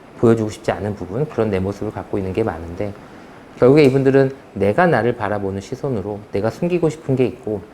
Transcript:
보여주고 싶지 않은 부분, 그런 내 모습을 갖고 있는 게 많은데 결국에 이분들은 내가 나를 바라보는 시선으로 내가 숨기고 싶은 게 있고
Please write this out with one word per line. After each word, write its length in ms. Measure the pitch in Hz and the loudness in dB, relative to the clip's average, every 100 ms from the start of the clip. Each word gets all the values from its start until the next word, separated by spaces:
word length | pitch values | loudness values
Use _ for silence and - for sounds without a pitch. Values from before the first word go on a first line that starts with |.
| - - | -20 0
보여주고 320 | 120 113 107 | 4 4 0
싶지 220 | 101 - | -4 -4
않은 240 | 87 101 101 | -4 -4 -6
부분, 300 | 87 104 151 | -6 -4 -4
그런 220 | - 110 | -2 -2
내 100 | 95 | 0
모습을 320 | 95 101 104 | -2 -4 -8
갖고 260 | 104 92 107 | -8 -6 -6
있는 140 | 95 | -4
게 100 | 92 | -2
많은데 500 | 110 82 82 85 104 101 - - - - - - | -2 -4 -10 -8 -10 -10 -18 -20 -20 -20 -20 2
결국에 260 | 123 147 | 6 6
이분들은 480 | 143 135 135 135 135 131 - | 6 4 4 4 2 0 -12
내가 320 | 104 98 104 180 | -2 0 2 2
나를 300 | 113 113 117 | 2 0 -2
바라보는 440 | 104 104 98 98 | -4 -4 -4 -6
시선으로 580 | 98 127 143 120 95 104 104 | -8 -8 -6 -4 -6 -10 -6
내가 160 | 101 107 | -4 -2
숨기고 380 | - 175 175 160 | -2 -2 0 0
싶은 260 | 151 - | -2 -2
게 120 | 131 123 | 0 0
있고 340 | 87 - 107 - | -2 -6 -6 -8